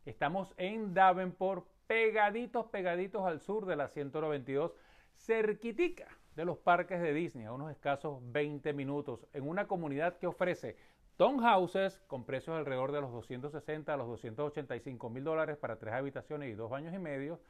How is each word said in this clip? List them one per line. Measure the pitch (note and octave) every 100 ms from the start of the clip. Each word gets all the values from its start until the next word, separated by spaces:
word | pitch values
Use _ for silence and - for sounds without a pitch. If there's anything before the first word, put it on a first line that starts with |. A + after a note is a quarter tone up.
Estamos | C#3 - C#3+ F#3+ F#3 -
en | F3+ A3 G#3
Davenport, | F3+ F#3+ F3+ F#3 - F#3+ F#3 - _ -
pegaditos, | A3+ A3 G#3+ G#3 A3 B3 A#3 A3
pegaditos | G3+ F3+ F3 F#3+ G#3
al | F#3 D#3
sur | - G#3+
de | F#3+ D3
la | C3+
ciento | D3+ C#3 D#3
noventa | D#3 D3 B2+
y |
dos, | C#3 E3 - - - -
cerquitica | - - A3+ G#3+ G#3 A#3 A3 F4 - - - - D3
de |
los | F3 D#3
parques | F3+ F3 F3 F3
de | E3+
Disney, | D3 E3+ B2+ A2
a |
unos | B2+ D#3
escasos | - C#3+ C#3 D#3 C3+ B2
veinte | D3 D3 D3 D#3
minutos, | C#3+ C3+ C#3+ C#3 A2+ -
en | D3 C#3+
una | F#3 G3+
comunidad | F#3 D#3 C#3 E3+ F3
que | F3
ofrece | E3 F3+ E3 A2+ - - _ - -
townhouses | G#3 C#4 A#3 G3 F3 F#3+ G3 - -
con | C3
precios | A#2 C3 D#3+ D#3+
alrededor | C#3+ B2+ C3+
de | D3
los | C3+
doscientos | A#2 A2 B2 C#3+
sesenta | D3 - D#3 D3
a | C#3+
los | A#2
doscientos | A2 A#2+ A2 D3
ochenta | D3+ C3
y | A#2+
cinco | C#3+ A#2+ A#2+
mil | B2+
dólares | D3 D#3+ D#3 D3
para | A#2+ A2
tres | G#2+
habitaciones | A#2+ C#3 B2+ - D3+ C3+
y |
dos | G#2 A2+
baños | C3+ E3
y | F#3+
medio, | E3 C#3 C#3+ E3+